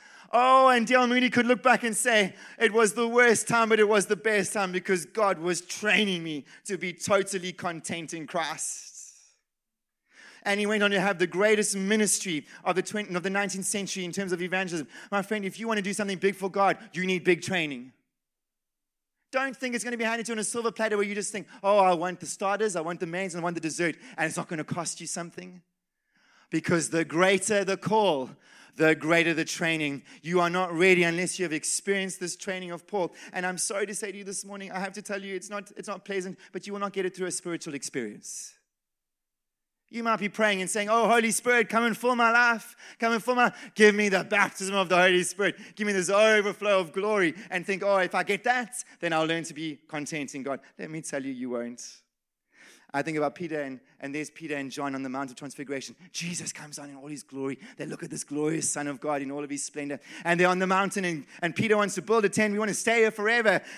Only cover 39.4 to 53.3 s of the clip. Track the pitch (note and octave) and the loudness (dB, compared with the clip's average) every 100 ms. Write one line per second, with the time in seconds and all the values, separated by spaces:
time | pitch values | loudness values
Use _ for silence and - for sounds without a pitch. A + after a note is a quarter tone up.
39.4 | _ _ _ _ _ A#3 A#3 A3 G#3 - | _ _ _ _ _ -6 -2 0 -2 2
40.4 | G#3+ G3 F3+ G#3+ G#3 A#3 G#3+ A#3 A3+ - | 2 2 0 -2 2 2 6 4 4 0
41.4 | B3 A#3+ A3 A3 A#3 G3+ B3 A#3+ A3+ A#3 | 2 2 4 2 2 0 0 4 4 6
42.4 | A#3+ A3+ - - - - A#3 A3+ - B3 | 4 2 -4 -20 -20 -4 0 0 2 4
43.4 | A#3 - A#3+ - G#3+ G#3 G#3 F#3 - G3+ | 4 2 -10 6 6 8 2 2 2 2
44.4 | F#3+ - F#3+ G3+ F3 F3 F#3 F3+ F3 - | 0 0 -4 0 2 6 6 4 2 0
45.4 | G3 - - - G#3 F#3+ F3 G3+ A3 G#3+ | -2 -2 -12 -6 -2 0 2 6 6 6
46.4 | G3+ F#3 G#3 F#3+ E3 F#3+ G#3 G#3 E3+ F3 | 2 -2 2 2 0 -2 0 2 2 0
47.4 | A3+ F3+ E3+ F#3+ G3 G3 F3+ F#3+ F3 G3 | -8 -8 -4 -4 0 2 2 0 -2 -2
48.4 | A#3+ B3+ A#3 - - - E3+ D#3+ D#3+ E3 | 2 0 0 -8 -14 -8 -2 0 0 -2
49.4 | D#3+ C#3 D#3+ C#3+ _ D3+ C#3 D#3 C3+ C#3+ | -4 -8 -10 -10 _ -10 -8 -8 -8 -8
50.4 | C3 C3 - - E3+ D#3+ - D3 C3+ B2+ | -8 -8 -10 -14 -10 -10 -8 -6 -6 -6
51.4 | B2 A#2+ A#2+ B2 - - _ _ _ _ | -6 -6 -6 -10 -16 -20 _ _ _ _
52.4 | _ _ - - _ C#3 D#3 D#3 D3 | _ _ -20 -20 _ -6 -4 -2 -4